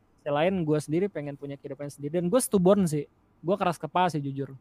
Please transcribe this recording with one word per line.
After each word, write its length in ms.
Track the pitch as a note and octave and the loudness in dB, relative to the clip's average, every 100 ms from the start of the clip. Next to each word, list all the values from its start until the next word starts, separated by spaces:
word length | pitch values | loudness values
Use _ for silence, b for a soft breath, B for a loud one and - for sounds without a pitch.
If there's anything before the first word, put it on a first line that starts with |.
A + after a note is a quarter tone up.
| _ _ D3+ | _ _ -4
Selain 240 | D3 E3+ G3 D#3 | 0 2 0 0
gua 160 | D3+ | 0
sendiri 240 | D3 D#3+ G3+ | 0 -2 -2
pengen 320 | E3 D3 C#3+ | -4 -10 -10
punya 160 | C#3+ | -12
kehidupan 320 | C#3 - C3+ C#3+ | -12 -12 -10 -12
sendiri, 320 | - C#3+ E3+ | -10 -6 -2
dan 80 | F3 | 2
gua 160 | A#3+ | 2
stubborn 400 | - G3+ F3+ G3+ F3 | 2 4 6 6 4
sih. 160 | D3 - _ _ _ | 0 -4 _ _ _
Gua 100 | D#3 | -4
keras 240 | G3+ F#3 D#3 | 0 0 -2
kepala 320 | D#3 F3+ F3+ | -4 0 2
sih 80 | D3+ | 0
jujur. 320 | C#3 C3+ C3 C3+ | -4 -6 -8 -12